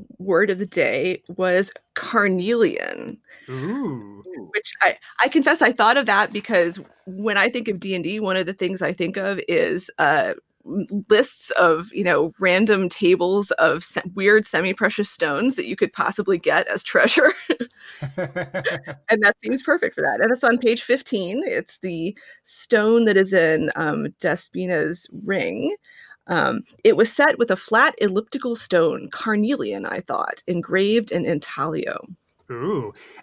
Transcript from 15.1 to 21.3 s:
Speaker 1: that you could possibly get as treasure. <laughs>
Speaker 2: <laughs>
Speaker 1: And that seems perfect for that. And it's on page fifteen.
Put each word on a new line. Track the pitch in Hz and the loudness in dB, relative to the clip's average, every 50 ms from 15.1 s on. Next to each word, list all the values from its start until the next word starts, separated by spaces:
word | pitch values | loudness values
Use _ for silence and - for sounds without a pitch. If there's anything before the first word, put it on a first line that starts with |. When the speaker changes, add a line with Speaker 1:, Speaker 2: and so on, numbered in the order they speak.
| - - 165 151 139 175 226 269 262 | -2 -2 -2 0 0 0 0 0 0
Speaker 1:
that | - - | -2 -6
you | - 196 | -6 -2
could | - - 220 | -2 -2 -2
possibly | - - - - - - 196 190 190 | -2 -6 -6 -6 -4 -2 0 0 0
get | 170 - 147 151 175 - - | 0 0 0 0 2 0 0
as | 202 - | -4 -6
treasure. | - - - 180 - 220 - 330 262 311 - - - - | -6 0 2 4 4 4 4 2 2 2 -2 -10 -6 -6
<laughs> | - - 240 - _ _ - - - - | -4 -4 -4 -12 _ _ -20 -20 -14 -12
Speaker 2:
<laughs> | 147 135 - 185 180 - - 180 - - - 185 - - 170 - - 156 139 - - - | -12 -10 -6 -6 -6 -6 -6 -8 -10 -8 -8 -6 -6 -4 -6 -6 -10 -14 -16 -14 -2 0
Speaker 1:
And | 226 214 | 0 2
that | 208 202 - _ | 2 2 0 _
seems | - 214 254 262 | -4 -4 -4 -4
perfect | - 320 320 349 - - - | 0 0 0 0 0 -4 -2
for | - | -2
that. | 151 139 104 110 | 0 0 0 2
And | 180 226 | 2 0
it's | 254 247 277 | 2 2 2
on | 233 233 233 | 2 2 2
page | 240 220 233 233 | 2 0 0 0
fifteen. | - - 254 269 - - 254 196 185 175 | 0 0 0 0 0 -4 -4 -4 -4 -4